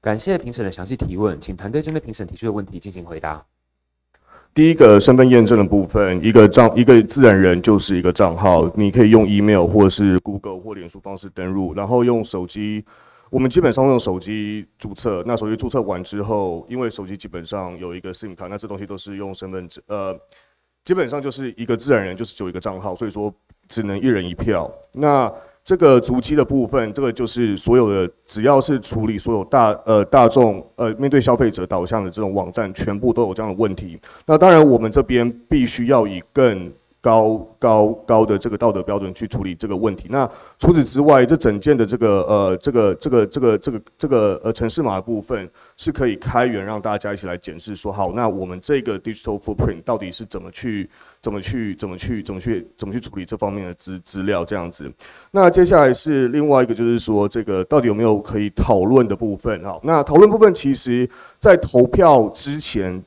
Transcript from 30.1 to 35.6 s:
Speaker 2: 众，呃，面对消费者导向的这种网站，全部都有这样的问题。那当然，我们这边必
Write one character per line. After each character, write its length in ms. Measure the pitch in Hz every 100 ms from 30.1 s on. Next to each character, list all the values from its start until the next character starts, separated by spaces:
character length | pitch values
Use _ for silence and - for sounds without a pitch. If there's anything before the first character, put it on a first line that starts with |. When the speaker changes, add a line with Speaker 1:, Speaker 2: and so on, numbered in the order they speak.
| 139 120
Speaker 2:
众， 360 | 135 117 98 - -
呃， 180 | 117
面 160 | 107 139
对 100 | 139
消 140 | 120
费 160 | 120 120
者 160 | 92 90
导 180 | 92
向 200 | 90 113
的 40 | 95
这 140 | 87
种 100 | 104
网 200 | 98 87
站， 200 | 90 104
全 240 | 95 - 101
部 160 | 123
都 100 | 117
有 120 | 110
这 80 | 92
样 80 | 107
的 80 | 95
问 140 | 110
题。 260 | 92 87 82 - -
那 140 | - 156
当 100 | 185
然， 160 | 165
我 140 | 151 120
们 100 | 110
这 140 | 120
边 260 | 131 123 120 120 _
必 180 | 151